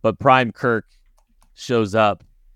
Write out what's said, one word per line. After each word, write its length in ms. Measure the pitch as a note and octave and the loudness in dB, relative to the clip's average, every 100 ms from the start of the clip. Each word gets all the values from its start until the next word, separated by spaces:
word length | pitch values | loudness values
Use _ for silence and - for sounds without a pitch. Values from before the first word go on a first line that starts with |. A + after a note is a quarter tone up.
But 160 | A2+ - | -4 -2
Prime 320 | C#3 C3 A#2+ | 2 2 0
Kirk 340 | - B2+ A2+ - _ _ _ _ _ _ _ | -4 -4 -4 -6 _ _ _ _ _ _ _
shows 400 | - A#2+ G#2+ G#2+ | -4 -2 0 2
up 280 | G#2+ F#2+ - _ _ | 0 0 -12 _ _